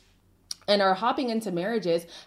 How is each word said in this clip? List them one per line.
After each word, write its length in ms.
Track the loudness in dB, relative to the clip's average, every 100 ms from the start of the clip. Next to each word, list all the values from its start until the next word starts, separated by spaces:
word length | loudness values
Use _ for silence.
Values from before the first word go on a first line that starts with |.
| _ _ _ _ -14 -6 0
and 140 | 4
are 120 | 4
hopping 360 | 2 0 0 -2
into 200 | -2 -2
marriages. 560 | -2 -2 -2 0 0 -2 -18